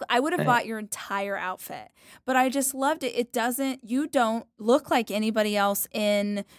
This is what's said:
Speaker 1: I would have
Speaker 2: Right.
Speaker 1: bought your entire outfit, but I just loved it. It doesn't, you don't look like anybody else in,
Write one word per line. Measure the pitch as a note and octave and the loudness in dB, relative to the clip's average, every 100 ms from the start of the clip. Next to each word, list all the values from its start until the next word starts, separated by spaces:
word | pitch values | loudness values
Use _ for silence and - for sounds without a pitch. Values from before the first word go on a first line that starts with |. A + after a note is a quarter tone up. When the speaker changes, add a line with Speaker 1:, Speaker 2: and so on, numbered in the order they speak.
| - | -2
Speaker 1:
I | A#3+ | 0
would | D4+ | 0
have | F4 | 0
Speaker 2:
Right. | - | 2
Speaker 1:
bought | A#3+ - | 2 0
your | A3 | -8
entire | G#3 - - G3+ G3+ G3 | -8 -10 -6 -6 -4 -6
outfit, | F#3 - - C#3+ G#2+ _ - - - | -6 -8 -10 -14 -16 _ -20 -12 0
but | B3+ | 2
I | C4 | 4
just | C4+ C4 | 2 -2
loved | C4 C#4 D#4+ | 0 -2 0
it. | C4+ - | -2 -2
It | B3 | -2
doesn't, | A#3+ A#3+ B3 C4+ C4 | -2 -2 -2 -4 -4
you | G#3 B3+ D4+ | -4 -2 0
don't | C4+ A3+ A3+ - - | 2 2 0 -6 -4
look | G#3+ C#4+ - | 4 4 4
like | C#4 A3 | 0 0
anybody | G3+ G#3+ G#3+ G#3+ G#3 | -2 0 2 2 4
else | G3+ G3+ - | 2 2 -2
in, | A3 G#3 G#3 G#3 G3+ - | -2 2 2 0 -4 -6